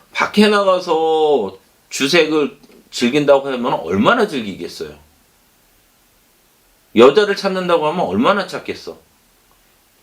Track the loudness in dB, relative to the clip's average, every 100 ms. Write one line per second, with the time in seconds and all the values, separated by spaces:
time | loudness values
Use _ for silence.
0 | _ -6 -2 0 2 2 0 -2 -2 -2
1 | 0 0 2 0 -2 -12 _ _ _ -6
2 | 0 2 2 0 -2 -6 -20 -20 _ -4
3 | -2 2 4 2 2 -6 -4 -6 -4 0
4 | 2 2 0 -4 -8 -10 -12 -12 -14 -16
5 | _ _ _ _ _ _ _ _ _ _
6 | _ _ _ _ _ _ _ _ _ 6
7 | 6 6 2 0 -4 -4 0 0 0 -2
8 | -2 0 0 0 -2 -10 -10 -12 -14 -18
9 | _ _ _ _ _ _ _ _ _ _